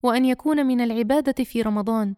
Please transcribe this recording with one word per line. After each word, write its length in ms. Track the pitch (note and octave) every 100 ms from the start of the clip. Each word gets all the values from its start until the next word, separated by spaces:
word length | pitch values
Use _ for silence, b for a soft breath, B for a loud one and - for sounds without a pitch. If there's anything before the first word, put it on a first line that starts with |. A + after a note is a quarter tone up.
وأن 220 | B3 A#3
يكون 420 | C4 B3+ D4+ D4+ C4+
من 140 | B3
العبادة 640 | A#3+ A3+ A3 C#4 C#4 C4
في 180 | B3 A#3
رمضان 520 | G#3+ G#3 G3+ A3+ G#3